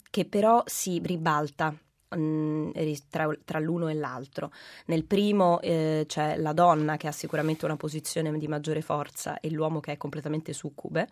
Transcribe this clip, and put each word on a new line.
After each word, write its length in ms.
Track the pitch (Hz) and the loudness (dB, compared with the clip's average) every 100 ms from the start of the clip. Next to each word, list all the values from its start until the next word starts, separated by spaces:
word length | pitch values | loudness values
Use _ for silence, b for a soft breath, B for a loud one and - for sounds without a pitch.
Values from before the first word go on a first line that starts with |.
| _ | _
che 140 | 202 - | -4 0
però 360 | 202 214 233 - | 2 6 6 2
si 340 | - 185 170 | -4 -2 -2
ribalta, 720 | 170 175 160 147 151 - 156 151 _ _ _ 160 | -2 0 0 0 0 -2 -4 -4 _ _ _ -2
mm, 540 | 156 156 156 151 156 | 0 0 0 -2 -2
ris-, 320 | 160 156 143 - | -2 -4 -4 -6
tra, 200 | 160 156 - | -2 -2 -4
tra 140 | - 156 | -6 -4
l'uno 280 | 160 170 160 | -2 0 -2
e 60 | |
l'altro. 560 | 156 139 127 135 - 151 B B B - | -2 -4 -8 -10 -8 -10 B B B -2
Nel 180 | 160 | -2
primo, 560 | - 202 208 208 180 170 | 2 2 4 6 6 4
eh, 440 | - 165 156 156 151 | 2 2 2 0 0
c'è 280 | - 151 151 | 0 0 0
la 140 | 156 | 0
donna 440 | 156 175 156 151 151 | 6 8 6 4 -2
che 100 | 156 | -4
ha 60 | |
sicuramente 520 | - 156 151 156 156 | -6 -4 -2 0 -2
una 120 | 156 151 | -2 -4
posizione 600 | 156 151 - 165 156 151 | -6 -6 -4 -2 -2 -2
di 120 | 151 | -4
maggiore 320 | 147 151 156 | -4 -2 -4
forza 560 | - 147 143 - 147 147 | -2 -4 -4 -8 -8 -6
e 100 | 160 | -4
l'uomo 280 | 156 156 156 | -2 -2 -2
che 120 | 147 | -4
è 40 | 147 | -8
completamente 560 | 143 151 147 156 - | -8 -6 -4 -4 -6
succube. 540 | 139 143 - - 160 214 | -8 -10 -10 -4 -2 -4